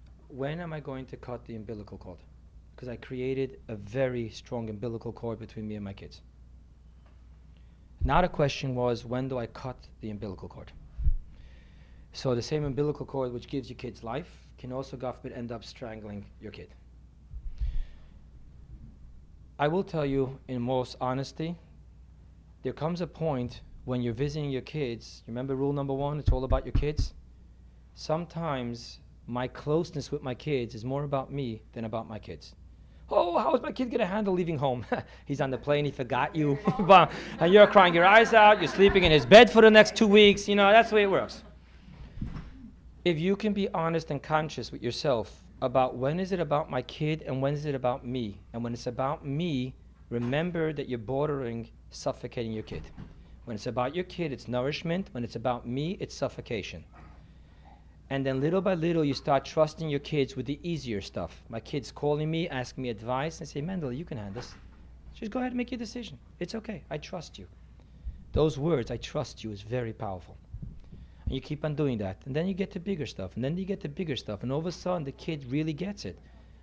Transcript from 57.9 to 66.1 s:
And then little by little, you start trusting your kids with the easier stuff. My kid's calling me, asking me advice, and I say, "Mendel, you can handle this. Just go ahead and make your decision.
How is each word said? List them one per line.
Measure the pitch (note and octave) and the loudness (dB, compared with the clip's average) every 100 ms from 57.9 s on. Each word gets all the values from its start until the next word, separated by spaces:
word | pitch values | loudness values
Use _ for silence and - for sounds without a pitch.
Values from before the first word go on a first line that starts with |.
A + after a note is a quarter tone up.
| - - | -18 -6
And | C3+ C3+ | -4 -2
then | C3 | 0
little | D3+ F#3+ | 0 0
by | F#3+ | 0
little, | F3+ E3 E3 | 0 0 2
you | D3 | 0
start | C3 - C#3 | 0 0 0
trusting | - D#3+ D3+ - D#3+ | 2 0 0 0 -4
your | C#3+ | -4
kids | - D3+ C3 B2+ | -2 -2 -2 -4
with | A#2+ | -8
the | C#3 | -6
easier | F3 D#3+ B2 G2+ | -6 -6 -4 -6
stuff. | - A2 E2+ - - | -6 -8 -8 -10 -12
My | A2+ | -12
kid's | - D3 A#2 | -8 -8 -8
calling | - D3 D3+ D#3 | -4 -2 -2 -2
me, | E3 E3+ | -2 -4
asking | C3 B2 - | -6 -8 -8
me | B2+ | -8
advice, | G#2 A2 B2+ D#3+ D#3+ | -6 -4 -4 -4 -8
and | D3+ | -12
I | |
say, | C#3+ | -8
"Mendel, | D#3+ F#3+ C#3 | -6 -6 -6
you | B2+ | -8
can | F3 B2 | -10 -10
handle | G2+ G2 | -10 -10
this. | - - - - - - - | -12 -16 -20 -20 -20 -20 -20
Just | - A3 | -12 -8
go | B3+ | -6
ahead | B3+ | -4
and | B3 | -6
make | A#3+ | -6
your | B3 | -8
decision. | A#3 B3 G3 | -10 -12 -14